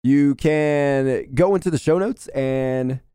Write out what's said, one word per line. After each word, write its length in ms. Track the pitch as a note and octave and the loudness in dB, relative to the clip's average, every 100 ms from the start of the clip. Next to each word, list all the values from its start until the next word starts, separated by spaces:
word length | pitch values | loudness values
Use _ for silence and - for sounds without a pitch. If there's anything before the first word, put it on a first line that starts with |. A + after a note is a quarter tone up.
You 300 | B2+ C#3+ C#3+ | 4 4 4
can 960 | C3 D#3+ D3+ D3+ D3 C#3+ C3+ C3+ B2 - | 2 0 0 0 0 0 0 0 -2 -4
go 200 | C3 F3+ | 0 2
into 160 | F#3+ F3+ | 2 -2
the 80 | D3+ | -2
show 200 | - E3+ | 0 0
notes 300 | G3+ - - | 0 -6 -8
and 720 | C3+ C3+ C3 C3 B2+ B2+ C3 _ | -4 -2 -2 -2 -2 -4 -6 _